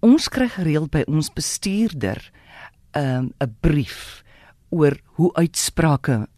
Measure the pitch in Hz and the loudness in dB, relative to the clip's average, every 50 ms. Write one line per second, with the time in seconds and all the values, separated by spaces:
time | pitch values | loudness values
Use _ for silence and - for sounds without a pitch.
0 | - 226 254 320 - - - - 254 240 - - 180 160 147 151 156 147 - 151 | 8 6 6 6 4 0 -2 -2 -2 -2 -2 -2 -2 0 0 0 -2 0 0 -2
1 | 135 - 147 156 151 - - - 151 - - - - 196 190 202 226 220 180 143 | 0 2 0 -2 -2 -2 -6 -8 -8 -6 -6 -6 -4 -4 0 0 0 -2 -2 -4
2 | 110 95 101 - - - _ - _ - - - - - _ _ _ _ _ 147 | -4 -4 -6 -6 -10 -20 _ -20 _ -20 -20 -20 -20 -20 _ _ _ _ _ -4
3 | 143 135 127 127 127 127 - _ 147 127 110 - - 170 156 147 127 - - - | -2 -2 -2 -2 -4 -6 -4 _ -6 -6 -6 0 0 2 2 2 0 -2 -8 -16
4 | - - - - _ - - - - - _ _ _ _ - 170 151 143 139 - | -16 -18 -20 -20 _ -20 -20 -20 -20 -20 _ _ _ _ 0 2 2 2 2 0
5 | _ _ _ - 165 180 - - 170 165 - - - - - - 165 160 147 131 | _ _ _ 0 0 2 2 2 0 0 0 -4 -6 -6 -2 0 2 2 2 2
6 | - - 135 110 107 - _ | 0 0 -2 -2 -2 -6 _